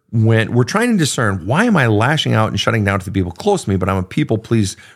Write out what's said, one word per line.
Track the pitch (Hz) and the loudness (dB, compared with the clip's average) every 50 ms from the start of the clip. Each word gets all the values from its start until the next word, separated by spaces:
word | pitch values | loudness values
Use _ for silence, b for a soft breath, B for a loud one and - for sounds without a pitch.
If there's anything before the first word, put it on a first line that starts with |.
| _ - | _ -4
when | - 113 110 113 113 110 110 - 107 | 0 2 2 4 4 2 2 2 0
we're | 123 127 | 0 0
trying | - - 208 240 247 | 0 0 0 0 2
to | 226 | 2
discern, | 185 156 123 - - 120 104 98 92 78 | 2 0 0 0 0 0 0 -2 -2 -4
why | 98 135 175 233 | -2 0 0 2
am | 247 208 | 2 2
I | 156 127 | 2 2
lashing | 113 107 101 113 135 160 151 - 131 117 | 2 2 2 2 2 0 0 0 0 2
out | 110 110 - | 2 0 0
and | - 107 | -2 -2
shutting | - - 113 113 101 | -2 0 0 0 0
down | 101 98 98 | 0 0 -2
to | 92 | -4
the | 98 | -4
people | - 98 90 87 | -2 -2 -2 -2
close | - - - 208 202 - - | -4 -4 -2 0 0 0 0
to | 107 | -2
me, | 98 | -2
but | 92 92 | 0 0
I'm | 95 95 | -2 -2
a | 95 92 | -2 -4
people | - - - 147 - 117 | -4 -4 -4 -2 -2 -2
pleaser | 104 - - 123 113 101 95 - B B B B | -4 -2 -2 -2 0 -2 -2 -6 B B B B